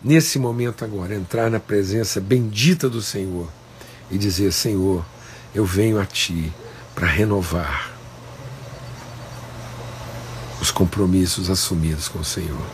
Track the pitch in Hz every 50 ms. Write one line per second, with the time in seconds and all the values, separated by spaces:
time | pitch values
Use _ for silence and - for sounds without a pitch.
0 | - 131 151 160 160 - - 143 127 120 117 120 120 120 107 - 117 110 104 98
1 | 90 92 104 101 92 - - 113 113 113 113 107 - - 104 104 98 92 101 113
2 | 113 98 - 104 95 98 127 127 120 110 104 104 120 165 185 160 - 127 117 117
3 | 107 - - 101 95 95 90 87 85 82 - - - - - - - - - -
4 | - - 92 98 101 104 85 87 101 98 85 - - 117 104 95 92 98 95 87
5 | 82 - - - - - - - - - - 101 107 92 87 95 110 113 110 104
6 | 98 - - - - - 87 82 80 80 78 - - - - - - - - -
7 | 87 87 80 87 104 107 104 98 90 85 85 87 82 69 69 - - - - -
8 | - - - - - - - - - - - - - - - - - - - -
9 | - - - - - - - - - - - - - - - - - - - -
10 | - - - - - - - - - - - - - - - - 95 87 - 101
11 | 101 92 92 95 92 87 - - 92 90 95 92 - - 95 85 80 80 78 76
12 | 76 - - 82 80 - - - 87 80 73 76 85 -